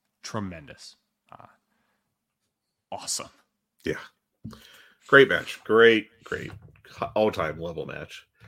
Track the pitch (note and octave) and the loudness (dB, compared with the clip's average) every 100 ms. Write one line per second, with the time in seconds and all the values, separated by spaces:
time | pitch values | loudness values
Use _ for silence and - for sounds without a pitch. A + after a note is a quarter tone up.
0 | _ _ - A2+ G2 E2 C#2+ - - - | _ _ -12 -10 -10 -12 -18 -20 -20 -20
1 | _ _ _ - - _ _ _ _ _ | _ _ _ -20 -20 _ _ _ _ _
2 | _ _ _ _ _ _ _ _ _ F#2+ | _ _ _ _ _ _ _ _ _ -14
3 | - - - - _ _ _ _ - C#2+ | -8 -10 -10 -18 _ _ _ _ -8 -8
4 | - _ _ _ A2+ - - - - _ | -10 _ _ _ -18 -18 -20 -20 -20 _
5 | - C#3 C3 E2+ - - - A2 A#2 A2 | 4 6 6 4 -4 -10 0 6 6 6
6 | - _ - - - - - _ - - | 0 _ -12 -12 -12 -16 -20 _ -20 -12
7 | - G#2+ G#2+ F#2+ D#2+ D#2 D#2+ D#2 C#2 C#2+ | -6 -2 0 -2 -6 -6 -10 -10 -12 -12
8 | D#2+ - - _ | -14 -18 -20 _